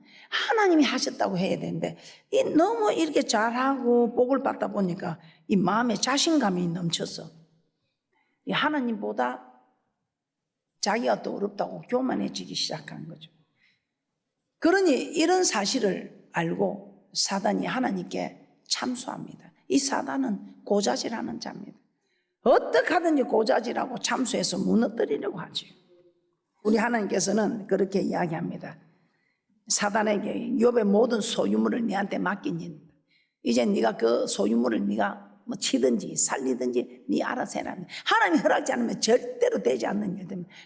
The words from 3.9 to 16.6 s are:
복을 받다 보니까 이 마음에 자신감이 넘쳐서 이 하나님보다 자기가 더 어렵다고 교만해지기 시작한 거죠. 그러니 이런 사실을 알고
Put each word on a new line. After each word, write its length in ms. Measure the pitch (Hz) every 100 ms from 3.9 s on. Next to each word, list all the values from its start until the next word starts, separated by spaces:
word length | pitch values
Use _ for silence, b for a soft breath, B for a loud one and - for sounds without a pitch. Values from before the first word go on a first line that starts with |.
| 240 240
복을 300 | 240 247 269
받다 240 | 269 214 202
보니까 520 | 202 185 165 175 160 b b b
이 80 | 202
마음에 400 | 180 214 247 196
자신감이 720 | 247 277 330 311 214 180 175
넘쳐서 560 | 175 170 - - - - - _ _ _ _ _ _ _ _ _ _ -
이 60 |
하나님보다 1000 | 185 294 302 240 208 208 214 247 254 - - _ _ _ _ _ _ _ _ _ _ _ -
자기가 420 | 208 220 247 208
더 100 | 190
어렵다고 480 | 170 202 - 185 180 -
교만해지기 640 | 247 262 101 - - 90
시작한 540 | - - - - - 160
거죠. 240 | - - _ _ _ _ _ _ _ _ _ _ _ _ -
그러니 320 | 320 392 370
이런 520 | 247 156 - - 370
사실을 840 | 359 220 202 254 208 175 - - -
알고 760 | 175 170 185